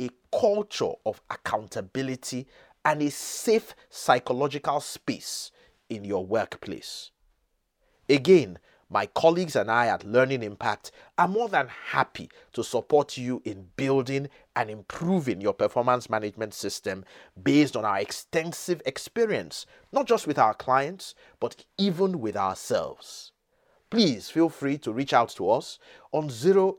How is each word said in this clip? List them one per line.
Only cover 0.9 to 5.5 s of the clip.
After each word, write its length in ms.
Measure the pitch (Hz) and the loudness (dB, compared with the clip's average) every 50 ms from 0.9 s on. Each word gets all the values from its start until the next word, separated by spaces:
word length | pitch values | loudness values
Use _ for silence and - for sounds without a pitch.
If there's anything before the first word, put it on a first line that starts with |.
| - - _ | -4 -4 _
of 160 | 110 107 - _ _ | -6 -6 -6 _ _
accountability 1160 | - - _ - - 107 107 98 - 113 98 95 _ 127 135 131 127 127 - - - 123 127 - _ - - _ _ _ _ | -14 -10 _ -4 -4 -4 -4 -4 -10 -10 -10 -6 _ -4 -4 -4 -6 -8 -8 -8 -8 -8 -10 -10 _ -20 -20 _ _ _ _
and 160 | 151 156 151 | 0 2 2
a 100 | 147 147 | 0 0
safe 640 | 139 - - - - - - - 220 226 - - - _ _ _ | -2 -4 -10 -10 -10 -4 2 4 4 4 2 -2 -18 _ _ _
psychological 920 | - - - - 135 123 - - 131 123 143 143 131 147 - 160 139 147 | -16 -8 4 4 4 4 4 -2 -2 0 0 -2 -2 -4 -4 -2 -2 -2
space 720 | - - - - _ - 120 90 - - - - - - | -4 -6 -12 -10 _ -6 -6 -6 -6 -10 -10 -10 -10 -12